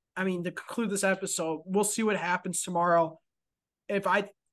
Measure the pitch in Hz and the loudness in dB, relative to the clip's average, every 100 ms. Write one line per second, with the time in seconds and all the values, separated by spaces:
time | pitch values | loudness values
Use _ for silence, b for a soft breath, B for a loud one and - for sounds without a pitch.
0 | _ 180 190 180 175 175 - - 220 196 | _ -4 -2 -2 -4 -8 -8 -4 -2 0
1 | 190 190 190 - 165 156 190 196 208 - | 0 0 -2 -4 -2 -4 -2 0 2 0
2 | 220 185 170 180 190 170 - 170 175 170 | 0 0 0 -2 -2 -6 -2 0 4 4
3 | 160 160 _ _ _ _ _ _ - 202 | 4 -2 _ _ _ _ _ _ -4 -2
4 | 196 196 196 _ _ | 2 0 0 _ _